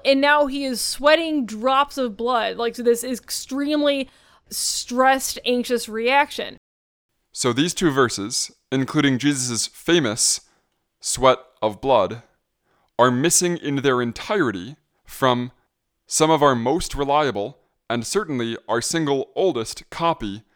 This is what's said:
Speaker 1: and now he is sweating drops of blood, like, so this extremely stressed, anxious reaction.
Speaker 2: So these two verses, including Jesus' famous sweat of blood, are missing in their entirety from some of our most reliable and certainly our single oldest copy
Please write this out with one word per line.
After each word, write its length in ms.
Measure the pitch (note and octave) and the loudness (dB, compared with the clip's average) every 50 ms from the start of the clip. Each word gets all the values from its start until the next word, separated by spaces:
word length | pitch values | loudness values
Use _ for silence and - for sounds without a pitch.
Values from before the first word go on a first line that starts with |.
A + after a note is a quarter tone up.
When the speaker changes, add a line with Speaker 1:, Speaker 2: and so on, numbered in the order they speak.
| - | 2
Speaker 1:
and 160 | - C#4 C4+ | 2 4 4
now 280 | C#4 C#4+ D4 D4+ D4 C4+ | 4 4 4 4 2 2
he 180 | C4 C#4+ C#4 | 0 -4 -4
is 160 | C4+ B3+ G#3+ | -4 -4 -4
sweating 640 | - - - - B3+ D4 D#4 D#4+ E4 D#4+ D#4 D4+ B3 | -6 -6 -6 0 4 4 4 4 2 0 -2 -2 -2
drops 520 | G#3 G#3+ G#3+ A3 C4 C4+ C4+ C#4+ C#4 - C#4 | -4 -6 -4 -2 2 2 2 2 0 -2 -4
of 200 | C4 A#3+ G3+ F#3+ | -4 -4 -4 -4
blood, 400 | A#3 A#3+ B3+ A#3 G#3+ G3 F#3+ F#3 | -2 -2 0 0 0 -2 -4 -4
like, 180 | A#3 A#3 A#3 | -4 -4 -4
so 80 | A#3 A#3+ | 0 2
this 200 | A#3 A#3+ A#3 - | 2 2 2 0
extremely 1080 | B3+ C4 - - - - - - - C4 C4+ C#4+ C#4+ D4+ D4 D4 C#4+ C#4+ C#4 C4 - - _ _ _ _ _ _ _ | -4 -6 -6 -6 -8 -10 -10 -8 -8 -6 -4 -2 -2 0 2 2 2 0 0 -4 -8 -12 _ _ _ _ _ _ _
stressed, 880 | A3 - - - - - - - A#3+ B3 C4 C4 C4+ C4+ C4 - - - - | -8 -6 -4 -4 -4 -6 -6 -4 0 2 4 4 4 2 0 -4 -8 -6 -4
anxious 420 | A#3 B3 B3 A#3 - B3 A#3 A#3+ - | -2 -2 -2 0 -2 -2 -4 -4 -6
reaction. 680 | G#3+ A3 A3+ A#3+ C4+ C#4+ D4 D4 - - - - - - _ _ _ _ _ _ _ _ _ _ _ _ _ _ | -8 -4 -2 2 2 2 2 0 -4 -8 -10 -10 -12 -16 _ _ _ _ _ _ _ _ _ _ _ _ _ _
Speaker 2:
So 220 | - - - B2+ A#2+ | -10 -2 -2 0 2
these 220 | A#2+ D#3 F3 - | 2 0 0 0
two 160 | - F#3+ E3 | 0 0 0
verses, 580 | C3+ C3+ C3 A#2 - - G2 G#2+ B2 - - - - _ _ _ | 4 4 2 2 2 -2 -6 -4 -4 -6 -6 -6 -10 _ _ _
including 480 | - C3+ C3+ B2 - D3+ C#3 C#3 C3 A#2+ | -2 -2 -2 0 0 2 2 4 2 2
Jesus' 480 | C3 D3 D3 C3+ B2+ B2 A#2+ A2 - - | 2 0 0 0 -2 -2 -2 -4 -4 -6
famous 760 | - - - - E3+ F3 D3 A2+ G#2 - - - - - - _ _ _ _ _ _ _ _ _ _ _ | -8 -6 0 2 2 4 4 2 0 0 0 0 0 -2 -6 _ _ _ _ _ _ _ _ _ _ _
sweat 380 | - - - - B2 - - - - - _ _ | -8 -8 -2 2 4 4 4 4 0 -10 _ _
of 180 | - G#2+ G#2 G2 | -4 -4 -2 -2
blood, 440 | - C3+ C3 A2+ F#2+ F#2 A2 A2+ - _ _ _ _ _ _ _ _ _ _ _ _ _ _ - | 0 2 2 4 2 0 -2 -8 -14 _ _ _ _ _ _ _ _ _ _ _ _ _ _ 4
are 140 | A#2+ B2+ | 4 4
missing 460 | B2 B2 C#3 F3 E3+ - F3+ F3 F3 - | 4 2 2 2 2 2 2 0 -2 -4
in 180 | - C#3+ C#3 | -4 -4 -4
their 260 | C#3 B2 C#3 C3 B2 | 0 0 2 2 2
entirety 760 | B2 A#2+ A2+ - - - G#3 G#3+ D#3+ A#2+ G2+ F#2 F2 A2+ D3+ - _ _ _ _ _ | 0 -2 -4 -8 -6 -4 0 0 0 0 0 -4 -8 -12 -14 -18 _ _ _ _ _
from 460 | - - - C3+ B2+ B2 B2 B2 B2 - _ _ _ _ _ _ _ _ _ _ _ | -20 -6 0 2 2 2 2 -2 -6 -10 _ _ _ _ _ _ _ _ _ _ _
some 240 | - - D#3 D#3 | 0 2 4 4
of 100 | D#3+ D3 | 6 6
our 140 | D3 C#3+ C3 | 6 4 4
most 400 | A#2+ A2+ B2 D3 F3+ F3 - - | 4 2 0 0 0 -2 -6 -6
reliable 640 | C#3 C#3+ C#3 C#3 D3+ D3+ C3+ G#2+ G2+ G2+ A2+ C#3 _ _ _ _ _ _ - | -4 -2 0 2 2 2 0 0 -2 -4 -6 -8 _ _ _ _ _ _ -6
and 200 | A2+ A#2+ A2+ - | -4 -4 -4 -2
certainly 500 | - G3 G#3+ D#3+ D3 B2 A#2 A#2 A2+ - - - | -4 -4 -2 -2 -4 -4 -4 -4 -6 -8 -4 -2
our 140 | G#2+ - | -2 -2
single 480 | - - - E3 D#3+ C#3+ C#3 C3+ C3 - _ | -2 -2 -2 -2 0 0 0 -2 -2 -4 _
oldest 520 | - F#3 F#3+ C#3+ A#2+ A2 - - - - - | 0 0 0 0 -2 -4 -6 -10 -14 -16 -14
copy 500 | - - E3+ E3+ D#3+ - A#2+ G#2 G2 G#2+ - _ _ | -8 -4 -2 -2 -2 -2 -6 -8 -8 -10 -14 _ _